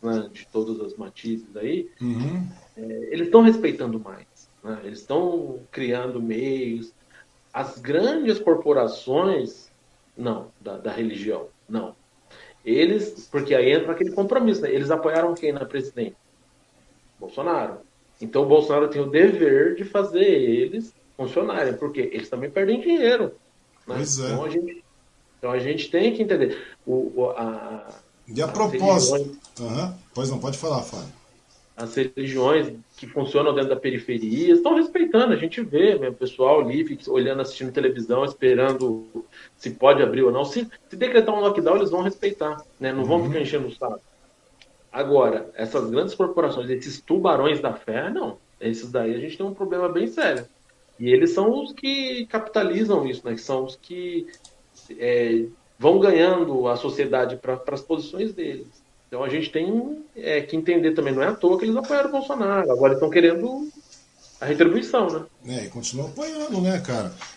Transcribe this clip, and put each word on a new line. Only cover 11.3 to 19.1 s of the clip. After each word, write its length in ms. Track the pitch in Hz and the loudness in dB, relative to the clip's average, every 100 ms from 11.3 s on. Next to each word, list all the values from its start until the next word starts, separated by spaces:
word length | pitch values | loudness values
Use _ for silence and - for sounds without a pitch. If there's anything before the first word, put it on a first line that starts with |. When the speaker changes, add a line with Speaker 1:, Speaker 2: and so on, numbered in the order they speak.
| 92 - _ - | -6 -8 _ -8
Speaker 1:
não. 260 | 110 - - _ _ _ - - _ | -8 -8 -14 _ _ _ -20 -20 _
Eles, 640 | 117 131 170 208 208 - - | 0 4 4 2 -2 -10 -6
porque 240 | 143 139 | -4 0
aí 180 | 131 127 | 4 4
entra 200 | 160 165 | 2 0
aquele 200 | 165 180 | -2 -2
compromisso, 500 | 196 196 254 226 190 | -2 0 2 2 0
né? 100 | 143 | 0
Eles 180 | 135 139 | -2 0
apoiaram 440 | 156 160 160 170 | 0 0 0 0
quem 180 | 170 151 | -2 -4
na 120 | 139 | -4
presidência? 520 | 123 139 127 123 107 - _ _ _ _ _ _ _ _ _ - | -6 -8 -8 -8 -8 -10 _ _ _ _ _ _ _ _ _ -20
Bolsonaro. 600 | 95 135 165 156 104 98 - _ _ - | -14 -8 -4 -2 -4 -10 -20 _ _ -14
Então 240 | 117 135 | -2 0
o 20 | 139 | 6
Bolsonaro 420 | 151 147 147 147 | 6 6 2 2
tem 140 | 143 | 0
o 80 | 139 | 0